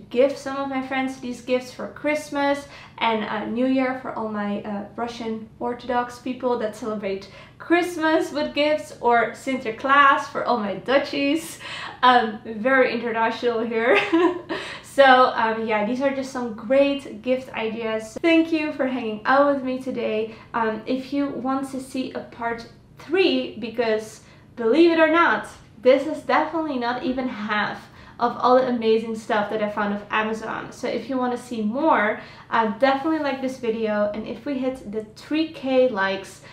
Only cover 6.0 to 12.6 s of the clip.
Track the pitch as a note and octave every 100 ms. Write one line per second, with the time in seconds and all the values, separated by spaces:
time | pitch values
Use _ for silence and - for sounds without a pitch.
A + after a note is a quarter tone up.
6 | B3 - B3+ B3 B3+ A#3 G#3+ G#3 A3 G#3+
7 | G3 F#3+ - - - - - E4+ F4 D#4+
8 | D#4+ D#4+ F4+ C4+ D4+ C#4+ D4 D4+ - -
9 | A#3 A#3 A#3 - C4+ B3+ A3 A3 C4+ C#4+
10 | C#4 D4+ D4 - - A#3+ G3+ E3+ G3 C#4
11 | C#4 C#4+ C#4 D#4+ - - - - - -
12 | B3+ B3 A3+ G#3 A3 A3